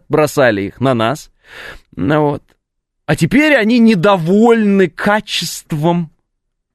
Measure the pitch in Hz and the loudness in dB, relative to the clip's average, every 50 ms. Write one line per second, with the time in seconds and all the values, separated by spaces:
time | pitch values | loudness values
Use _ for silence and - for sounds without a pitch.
0 | _ - - 156 151 - - 151 131 120 107 98 98 95 - - 120 135 127 113 | _ -2 0 0 0 0 0 0 0 0 0 -2 -4 -8 -6 -4 -2 0 0 0
1 | 110 113 143 - - _ _ _ _ - - - - - - - _ _ - - | -2 -2 -4 -6 -10 _ _ _ _ -20 -20 -20 -20 -20 -20 -20 _ _ -10 -6
2 | 90 120 156 151 151 143 143 - _ _ _ _ _ _ _ _ _ _ _ _ | -2 -2 0 0 0 -2 -4 -6 _ _ _ _ _ _ _ _ _ _ _ _
3 | - - 151 - 165 - 190 269 302 311 285 247 208 214 247 247 226 220 220 175 | -6 -4 -2 -2 -2 0 2 2 2 4 2 2 2 2 2 4 4 4 2 2
4 | 156 202 202 185 156 170 196 208 226 240 233 226 214 202 196 196 190 - - - | 2 2 0 0 0 0 2 4 4 4 4 2 2 0 2 2 0 0 -2 -4
5 | - 208 202 220 - - - - 170 - - - - - 165 147 151 175 170 175 | -4 -2 -2 -2 -4 -6 -8 -8 -8 -8 -12 -12 -10 -8 -6 -2 -2 -2 -2 -2
6 | 170 147 _ _ _ _ _ _ _ _ _ _ _ _ | -4 -8 _ _ _ _ _ _ _ _ _ _ _ _